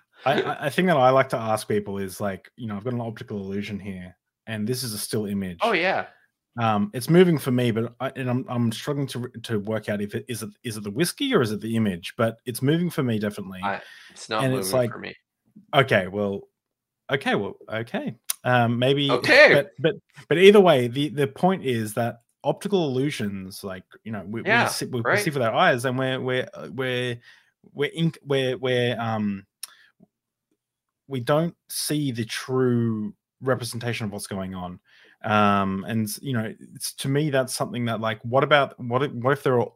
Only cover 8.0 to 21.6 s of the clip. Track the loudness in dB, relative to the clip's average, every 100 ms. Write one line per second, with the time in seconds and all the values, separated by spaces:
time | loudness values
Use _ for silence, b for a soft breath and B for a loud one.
8 | -8 -6 -4 -4 -2 -2 -2 -2 -4 -4
9 | -4 -6 -10 -12 -6 -4 -2 -6 -4 -4
10 | -4 -8 -8 -10 -10 -10 -10 -8 -8 -2
11 | -2 -2 0 2 0 -2 -2 0 0 -2
12 | -8 -2 -2 -2 -10 -4 0 0 0 -2
13 | -2 0 -2 -6 -12 -8 -6 -6 B B
14 | B -20 -6 -2 0 -2 0 0 0 -4
15 | -14 -16 _ _ _ -20 0 2 4 2
16 | 2 -2 -2 -4 -10 _ _ _ _ _
17 | -4 -2 0 -2 -2 -10 -10 -8 -6 -8
18 | -8 -10 -10 -6 2 4 4 2 2 2
19 | 2 0 4 8 8 6 2 -2 -2 -2
20 | _ B B 8 10 10 8 6 4 -2
21 | -4 0 -2 0 0 0